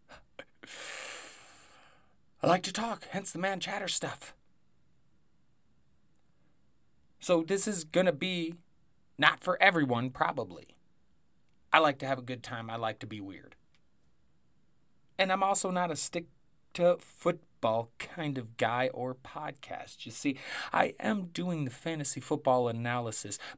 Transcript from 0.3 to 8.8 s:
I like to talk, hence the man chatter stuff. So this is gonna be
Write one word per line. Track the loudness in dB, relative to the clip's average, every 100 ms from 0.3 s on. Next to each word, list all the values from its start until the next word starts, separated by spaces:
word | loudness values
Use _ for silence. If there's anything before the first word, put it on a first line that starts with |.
| -18 -20 _ -16 -10 -8 -8 -8 -10 -12 -16 -20 -20 -20 -20 -20 -20 -20 -20 _ 0
I | 4
like | 4
to | 2
talk, | -4 -4 -6 -6
hence | -4 -2
the | 0
man | -2 -2
chatter | -4 -4 0
stuff. | 0 -2 -6 -12 -16 -20 _ -20 _ _ -20 -20 -20 -20 -20 _ _ _ _ -20 -20 -20 -20 _ _ _ _ _ _ _ _ _ -4
So | 2 4
this | 4 2 2
is | 0
gonna | 0 2 2
be | 2 0 -2 -4 -8 _ _